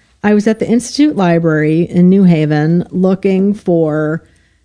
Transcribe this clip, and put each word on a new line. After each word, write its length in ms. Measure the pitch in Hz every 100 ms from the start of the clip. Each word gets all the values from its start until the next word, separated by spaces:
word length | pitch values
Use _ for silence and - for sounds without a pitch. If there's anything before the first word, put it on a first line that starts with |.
| _ _
I 120 | 208
was 120 | 214 208
at 120 | 220
the 100 | -
Institute 480 | 233 - - 302 -
Library 640 | 175 170 165 156 151 160
in 260 | 175 180 180
New 160 | 196
Haven 600 | 180 160 151 151 156 175 -
looking 640 | 180 185 185 196 190 196
for 720 | 202 - 170 160 151 151 160 _ _ _ _